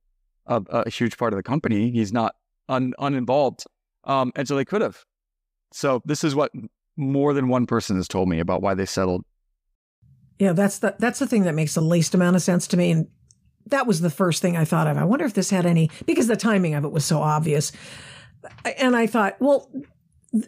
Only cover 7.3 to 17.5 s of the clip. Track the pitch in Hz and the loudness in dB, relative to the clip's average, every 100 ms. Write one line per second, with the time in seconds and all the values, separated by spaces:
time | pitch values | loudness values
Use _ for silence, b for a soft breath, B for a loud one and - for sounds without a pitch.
7.3 | 139 127 127 120 117 - 95 87 92 92 | 2 2 0 2 0 0 -2 -2 -2 0
8.3 | 82 85 90 98 98 95 - 92 90 - | 0 0 0 0 -2 -2 -2 -2 -2 -6
9.3 | _ _ _ _ _ _ _ _ _ _ | _ _ _ _ _ _ _ _ _ _
10.3 | - 196 170 202 - 208 - 233 - 269 | -2 0 2 0 0 -4 -2 -2 -2 0
11.3 | 233 180 156 151 170 160 175 156 180 175 | 2 2 0 -2 0 2 2 2 2 4
12.3 | 180 196 175 - 175 175 165 - _ _ | 2 2 0 2 2 2 2 -2 _ _
13.3 | _ _ _ - 277 247 165 170 - 185 | _ _ _ -4 0 0 0 0 0 0
14.3 | 156 185 170 156 165 151 143 165 277 294 | 0 0 0 0 2 0 2 0 0 0
15.3 | 202 180 190 175 170 160 B - 330 233 | -2 0 0 2 4 2 B -2 0 2
16.3 | 220 226 202 170 147 147 156 - 151 151 | 0 2 2 0 -2 -2 -2 0 0 2
17.3 | 151 160 | 0 2